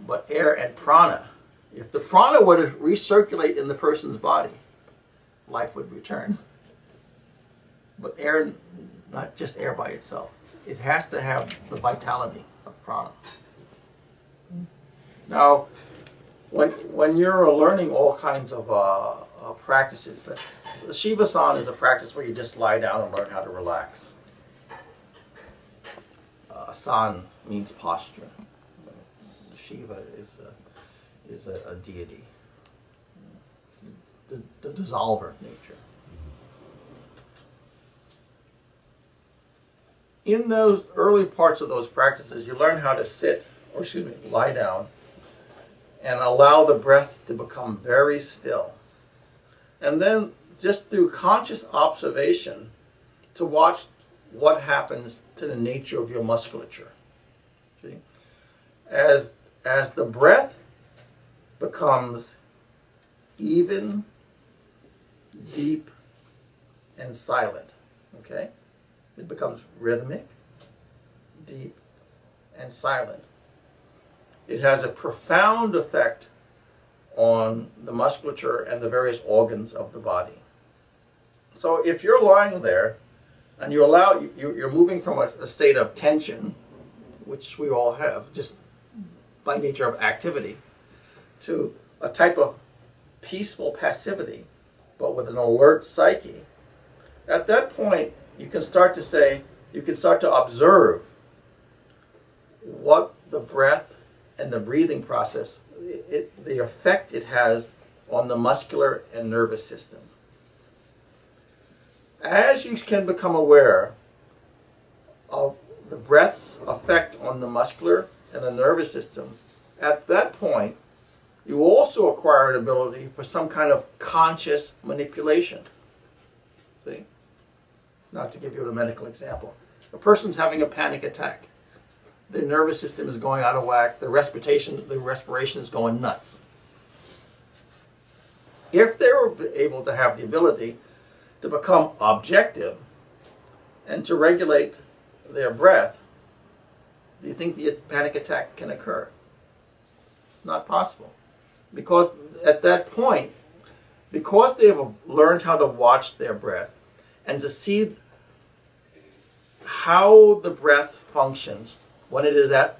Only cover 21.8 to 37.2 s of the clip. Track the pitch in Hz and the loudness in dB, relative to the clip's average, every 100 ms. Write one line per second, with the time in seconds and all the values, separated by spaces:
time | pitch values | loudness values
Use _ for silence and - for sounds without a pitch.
21.8 | 123 143 - 147 123 113 113 113 110 110 | 0 0 -4 -14 -12 -10 -12 -4 -2 0
22.8 | 110 107 101 101 101 95 98 90 87 85 | -2 -4 -6 -8 -8 -8 -10 -10 -8 -8
23.8 | - - - - _ _ _ _ _ - | -8 -18 -20 -20 _ _ _ _ _ -20
24.8 | - - _ _ _ - - - _ _ | -20 -20 _ _ _ -20 -20 -20 _ _
25.8 | - - - _ _ _ _ - - - | -20 -20 -20 _ _ _ _ -20 -16 -14
26.8 | - 110 110 92 92 _ - 104 101 - | -4 -2 -2 -6 -16 _ -12 -12 -12 -12
27.8 | 85 85 - - - - - _ _ _ | -8 -8 -8 -20 -20 -20 -20 _ _ _
28.8 | - - - _ - _ _ - - 113 | -20 -20 -20 _ -20 _ _ -20 -20 -20
29.8 | 117 95 - 110 104 - - - _ _ | -18 -18 -20 -20 -20 -20 -20 -20 _ _
30.8 | _ _ _ _ _ 98 - 92 - 90 | _ _ _ _ _ -20 -16 -16 -16 -18
31.8 | 92 90 85 - - _ _ _ _ _ | -18 -18 -18 -20 -20 _ _ _ _ _
32.8 | _ _ _ _ - - _ _ _ _ | _ _ _ _ -20 -20 _ _ _ _
33.8 | 110 - _ _ _ 127 117 _ 143 139 | -20 -20 _ _ _ -20 -20 _ -18 -14
34.8 | 190 113 - 110 90 - - - - - | -10 -6 -2 -4 -6 -16 -20 -20 -20 -20
35.8 | _ _ _ 85 76 71 - _ - - | _ _ _ -20 -20 -20 -20 _ -20 -20
36.8 | - - - - | -20 -20 -20 -20